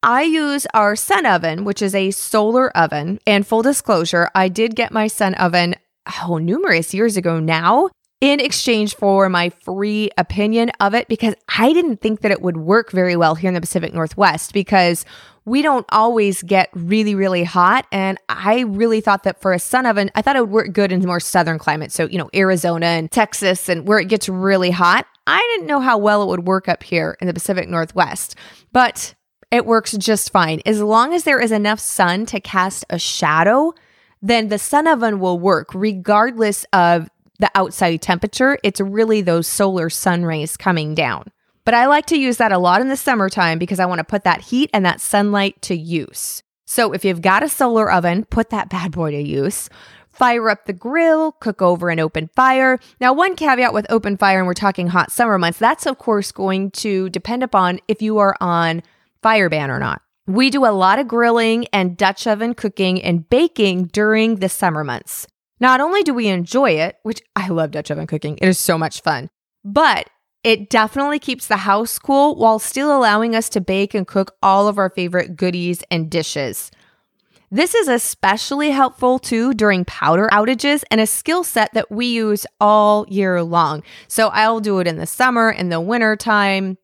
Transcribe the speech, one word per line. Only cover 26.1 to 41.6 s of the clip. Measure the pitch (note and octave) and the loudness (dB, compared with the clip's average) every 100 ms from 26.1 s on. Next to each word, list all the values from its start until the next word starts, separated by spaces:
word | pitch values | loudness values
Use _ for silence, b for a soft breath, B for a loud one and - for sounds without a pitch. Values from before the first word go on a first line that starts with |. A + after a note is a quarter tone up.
| G#3 | 2
it | G3 | 0
would | F#3 F3 | -2 0
work | F#3+ F#3 | -2 0
up | F3 | -4
here | - E3+ D#3 - | -2 -4 -2 -6
in | F3+ | -6
the | |
Pacific | F3 - F#3 E3+ | -6 -4 -4 -2
Northwest, | E3+ D#3+ - E3 - - - B B B | -4 -4 -2 -2 -2 -12 -14 B B B
but | B3 B3 - - _ _ _ _ | 2 2 0 -12 _ _ _ _
it | A#3+ A3 | -2 2
works | A3+ G#3+ | 0 0
just | G#3 F#3+ G#3 - | -6 -2 -2 0
fine. | G3 E3 D#3+ | 0 0 -2
As | - G#3+ | -2 -2
long | G#3 A3 B3+ | 2 2 2
as | F4 | 0
there | D#4+ C4 | 0 0
is | A3+ | 2
enough | A3 G#3 G#3+ | 0 0 -2
sun | - - F3+ F3+ A3+ | -4 0 0 0 -4
to | G#3+ | -8
cast | - F#3+ F#3 F#3+ - | -6 -2 -2 -4 -8
a | F3 | -6
shadow, | - - D#3+ D#3 F3 B3 D#4+ E4 b b b b | -6 -2 0 2 4 4 2 -4 b b b b
then | G3 A#3 A3 | 0 0 0
the | G#3 | -4
Sun | - D4 D#4+ | 0 0 2
oven | D4 A3+ G#3 | 2 0 0
will | F#3 F3 | -2 0
work | F3+ E3 D3+ | 2 0 -2
regardless | F#3+ G#3+ F#3+ F3+ G#3 A#3 A#3 A3 G3+ - | -4 -4 -2 0 2 2 0 -2 -2 0
of | G3 F3 E3+ E3 _ _ _ | 2 4 2 -2 _ _ _
the | G#3+ G3+ | 0 2
outside | F#3 - F3+ E3 | -2 0 0 0
temperature. | - F3 G#3+ - C4 C#4 | -2 -2 -2 0 0 2
It's | G#3 - | -2 -2
really | G3 G3+ A3 G#3+ | -4 0 2 2
those | F3+ E3+ E3 | 2 0 -2
solar | - G3+ F#3 E3 | 0 0 0 -4
sun | - - E3+ | -2 0 0
rays | E3+ D#3+ D3+ - | 0 -4 -6 -4
coming | - E3+ D3+ | 0 0 0
down. | D3+ C3 E2+ - _ _ _ | -2 -2 -4 -10 _ _ _